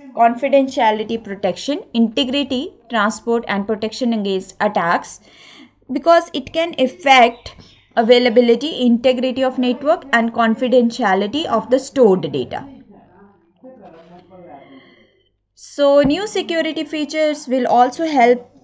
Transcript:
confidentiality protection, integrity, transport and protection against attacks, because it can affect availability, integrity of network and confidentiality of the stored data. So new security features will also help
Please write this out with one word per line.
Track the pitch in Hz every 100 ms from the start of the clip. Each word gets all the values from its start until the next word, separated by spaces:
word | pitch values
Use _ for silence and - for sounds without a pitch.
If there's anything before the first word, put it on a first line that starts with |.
| 262 233
confidentiality | 233 240 269 277 269 285 220 214 220 226
protection, | 202 196 190 175 - 320 -
integrity, | 226 226 277 262 285 285 254 370 - -
transport | 226 208 220 233 233 -
and | 196 196
protection | 208 220 - 247
against | 226 196 190 185 -
attacks, | 185 196 170 269 - - _ _ - - - _ -
because | 262 339 339 339
it | 294 277
can | 320 339 320
affect | 254 - 277 269 262 - - - - _ _ -
availability, | 226 247 247 226 233 233 302 285 247
integrity | 233 262 254 254 254
of | 262 254
network | 254 247 277 349 -
and | 233 226
confidentiality | 226 226 220 254 247 233 247 214 190 208 285 339
of | 233 -
the | 269
stored | - 277 220 180 147
data. | 135 - - - - - - _ 185 202 175 _ _ 254 208 180 165 170 180 170 180 170 139 135 135 _ _ _ _ _ _ _ _
So | - - 285 285
new | 285 330 427
security | 392 339 330 320 311
features | 294 311 294 214 208 196 -
will | 262 247
also | 240 254 254 320
help | 285 240 247 - _